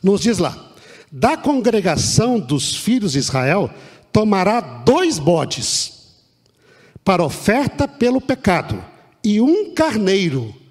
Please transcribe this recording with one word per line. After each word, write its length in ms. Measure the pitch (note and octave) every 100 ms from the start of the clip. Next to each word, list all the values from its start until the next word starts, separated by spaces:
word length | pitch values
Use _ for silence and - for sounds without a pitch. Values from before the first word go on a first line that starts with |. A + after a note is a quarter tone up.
Nos 180 | F#3+ G3
diz 180 | F3+ G3
lá, 340 | D#3 - - - - - -
"Da 260 | C3+ G#3+ D#4
congregação 1000 | C4 C#4 A#3 A3 F3+ C#3+ - - A3+ A#3+
dos 380 | C3+ C#3+ - -
filhos 360 | - B3 G3+
de 60 | C#3
Israel, 520 | B2 C3 C3 F#3 C#3+ - - - _
tomará 480 | G#3+ G#3+ G3 F#3 A#3
dois 580 | D#3+ - - C#4+ F4+ G#3
bodes 760 | C#3+ E3 C3+ - - - - - _ _ _ _ _ _ _ _ _ -
para 200 | - F3+
oferta 640 | D#3+ - - A#3 C4 - C#4
pelo 320 | - A#3+ C4
pecado 600 | - B3+ - E3+ - G2+ - - _ _
e 180 | G#3+ G#3
um 340 | B3+ F#4+ G#4
carneiro 800 | - D#4+ A3 F#3+ G3 F3 C3+ A2+ G2+ _